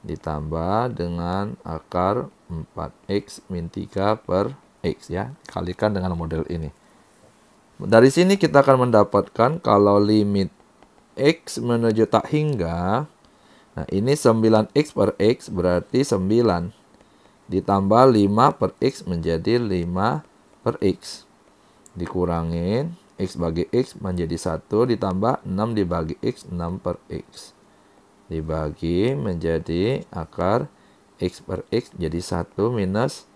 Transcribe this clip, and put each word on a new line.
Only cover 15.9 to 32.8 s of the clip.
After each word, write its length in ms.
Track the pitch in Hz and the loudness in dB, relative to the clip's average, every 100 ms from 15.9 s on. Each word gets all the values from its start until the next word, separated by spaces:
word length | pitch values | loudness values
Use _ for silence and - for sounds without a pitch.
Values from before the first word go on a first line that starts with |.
| 127 | -2
sembilan. 800 | 143 101 92 113 117 87 87 - _ _ _ _ _ _ | 0 0 2 2 2 0 -4 -12 _ _ _ _ _ _
Ditambah 600 | - 95 95 98 98 110 135 | -4 -4 0 0 4 6 8
lima 440 | 110 101 104 139 - | 6 4 4 2 2
per 200 | 110 - | -4 -2
X 240 | 131 - | -4 -2
menjadi 560 | - 85 82 82 92 120 | -6 -4 -2 -2 0 0
lima 640 | 113 92 85 90 107 151 - _ _ _ | 0 -2 -2 -2 0 -2 -8 _ _ _
per 160 | 117 113 | -6 0
X. 480 | 98 - - - _ _ _ _ _ _ _ | 0 -2 -8 -18 _ _ _ _ _ _ _
Dikurangin, 1040 | - 85 92 87 85 82 85 87 117 160 170 _ - | -10 -6 -2 -2 -2 -2 -4 -2 -2 -4 -10 _ -8
X 160 | 95 - | -8 -4
bagi 320 | 85 82 82 | -4 -2 -2
X 320 | 120 135 - | -2 -2 -6
menjadi 380 | 95 90 82 85 | -6 -4 -4 -4
satu, 480 | 90 80 _ 104 127 | -4 -6 _ 0 0
ditambah 560 | 113 - 92 113 139 | 0 -2 -2 -2 -2
enam 320 | - 95 113 110 | -6 -4 -2 -2
dibagi 400 | 90 85 80 - | -2 -2 -4 -4
X, 240 | - 123 - | -6 -6 -10
enam 320 | 87 85 92 | -8 -6 -6
per 160 | 90 85 _ | -8 -8 _
X. 400 | - - - - _ _ _ _ _ _ _ _ | -14 -14 -20 -20 _ _ _ _ _ _ _ _
Dibagi 800 | 80 78 78 76 - 82 87 117 | -8 -4 -4 -4 -4 -2 0 0
menjadi 960 | 139 113 85 82 82 82 85 107 135 - | -2 -4 -4 -2 -2 -2 -2 0 -2 -6
akar 640 | 90 78 - 90 117 151 _ _ _ _ _ | -12 -10 -4 0 0 -2 _ _ _ _ _
X 240 | 90 - | -6 -6
per 240 | - 92 - | -10 -10 -2
X 240 | 113 - - | -4 -4 -8
jadi 240 | 78 85 | -6 -6
satu 480 | - 85 85 - 107 | -4 -6 -4 -2 -2
minus 560 | 120 | 0